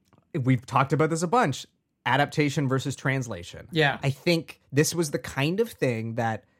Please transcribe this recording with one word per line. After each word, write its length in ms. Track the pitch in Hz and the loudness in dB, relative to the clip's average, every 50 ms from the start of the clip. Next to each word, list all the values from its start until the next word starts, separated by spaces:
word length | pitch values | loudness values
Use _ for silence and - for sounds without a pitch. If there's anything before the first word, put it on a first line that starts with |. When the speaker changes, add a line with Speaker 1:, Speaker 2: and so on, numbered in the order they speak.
| _ _ _ _ _ _ - 156 117 | _ _ _ _ _ _ -6 0 2
Speaker 1:
we've 220 | 127 131 - - | 2 2 2 2
talked 280 | - 135 131 135 - - | 0 2 2 2 4 2
about 160 | 139 160 160 | 2 2 2
this 140 | 170 160 180 | 0 -2 0
a 40 | |
bunch, 380 | 165 156 - 226 151 131 - - - _ _ _ _ _ _ - | 2 2 2 2 2 0 -4 -10 -16 _ _ _ _ _ _ -2
adaptation 600 | 123 127 139 143 143 - 160 147 143 139 160 139 | 2 2 2 2 2 2 0 0 2 0 0 0
versus 280 | 127 135 131 - 143 131 | 0 0 0 -2 -4 -6
translation. 720 | - - 139 135 135 120 117 104 87 80 - - - - - | -4 -2 -2 -2 -2 -4 -6 -8 -10 -12 -14 -16 -16 -14 -4
Speaker 2:
Yeah. 280 | 185 156 151 139 120 - - | 0 2 2 2 2 0 -2
Speaker 1:
I 60 | 139 | -4
think 500 | 135 - - 175 170 165 160 - - _ _ _ | -4 0 0 0 0 0 0 -6 -14 _ _ _
this 220 | 131 135 156 - - | 2 2 2 2 0
was 180 | 170 170 143 | -2 -2 -2
the 80 | - - | -4 -6
kind 400 | - - - 135 135 156 180 202 | -6 -6 -4 -2 -2 0 0 -2
of 100 | 233 226 | -2 -4
thing 440 | - - 156 127 117 113 113 113 113 | -4 -2 -2 -2 -2 -2 -4 -4 -2
that 280 | 120 117 113 110 104 - _ _ | -2 -2 -2 -2 -4 -10 _ _